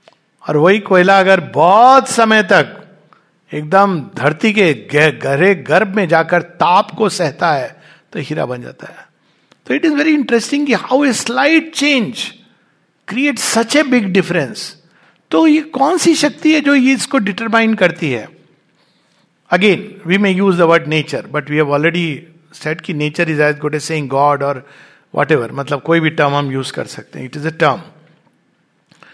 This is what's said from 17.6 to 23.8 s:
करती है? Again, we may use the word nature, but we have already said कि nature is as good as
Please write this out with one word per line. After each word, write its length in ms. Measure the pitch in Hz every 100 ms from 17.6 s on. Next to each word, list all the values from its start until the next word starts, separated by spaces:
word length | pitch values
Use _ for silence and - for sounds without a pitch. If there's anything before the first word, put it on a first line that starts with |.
| 226
करती 360 | 214 175 160 156
है? 180 | 120 104 - _ _ _ _ _ _ _ _ _ _ _
Again, 240 | 180 208 208 - - 165
we 60 | 196
may 220 | 202 185
use 140 | 196 175
the 60 | 165
word 220 | 165 147
nature, 340 | 156 147 139
but 200 | 104 147
we 140 | 139 151
have 140 | 147
already 460 | 143 160 175 165 139 - _ _
said 260 | - 151 165
कि 140 | -
nature 320 | 151 151 151 165
is 120 | 151
as 160 | 151
good 200 | 147 151
as 80 | 147